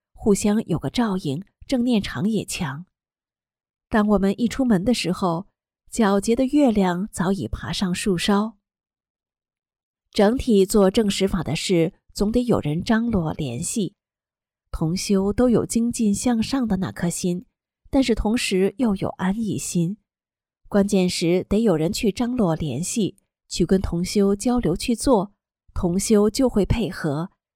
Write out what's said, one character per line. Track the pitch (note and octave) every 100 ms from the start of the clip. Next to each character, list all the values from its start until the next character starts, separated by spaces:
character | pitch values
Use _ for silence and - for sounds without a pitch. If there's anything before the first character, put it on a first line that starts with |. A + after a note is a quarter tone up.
| _
互 | - A#3
相 | G3 G#3 G#3 -
有 | D#3+
个 | C3+
照 | - A#3 F#3
应， | D#3 C#3 - _ -
正 | C4
念 | B3 A3+
场 | G3+ - F#3+
也 | G#3+
强。 | - - D#3+ C#3 F3+ _ _ _ _ _ _ _ _ _ -
当 | A3+ G#3
我 | G3+
们 | G3 -
一 | A#3
出 | -
门 | B3+ G3 G3+
的 |
时 | A#3+ -
候， | F3+ F#3 E3 - _ _ _ _
皎 | - G#3+ G3+
洁 | G3 A#3
的 | C4
月 | D4 C#4
亮 | G#3 F#3 F3 G#3
早 | - F3+
已 | G3 A2+
爬 | - -
上 | E3 F#3
树 | F3+ - F3
梢。 | - G3+ A3 - _ _ _ _ _ _ _ _ _ _ _ _ _ _ _
整 | - G3+ C4
体 | - G3+ F#3+
做 | G#3+ F#3+
正 | G3 G#3
实 | - F#3+
法 | F#3+
的 | D3 D#3+
事， | - F3 E3 - _
总 | - G#3
得 | A#3+ A#3+
有 | F#3
人 | D3 D#3
张 | - A3+ A#3
罗 | G#3+ D#3
联 | - C#3+ A#2+
系。 | - - F3+ _ _ _ _ _ _ _ _
同 | - D#3+ F#3+
修 | - G3 G3
都 | G#3 B3
有 | G#3+ -
精 | A3+ A#3
进 | A#3+ A3 G3+
向 | B3+ A#3
上 | A3 C4+ A#3
的 | F#3+
那 | E3
颗 | - E3+
心， | - F3+ F3+ - _ _ _ _
但 | C4+
是 | B3+ A3
同 | G#3+ A#3+
时 | - F#3 F#3+ -
又 | A#3+ G3
有 | D#3
安 | - F#3 G#3
逸 | A3 D3
心。 | - F3+ E3+ G#3 _ _ _ _ _ _ -
关 | G#3 G3+
键 | G3 F3+
时 | - E3 F3+ -
得 | G3+
有 | A#3 D#3+
人 | D#3
去 | A3 A3
张 | - B3 B3
罗 | F#3+ D#3+
联 | D#3 B2
系， | - - F#3 - _ _ -
去 | - F3
跟 | F#3+
同 | - E3+ F3+
修 | G#3 G3 G3+
交 | B3 B3
流 | F3+ F#3
去 | -
做， | A3+ - A#3 F3+ _ _ _ _
同 | - F3+ F3+
修 | - G#3+ G#3
就 | - E3+
会 | G#3+
配 | F3+ A#3 F3+
合， | - E3 C#3+ F3 _ _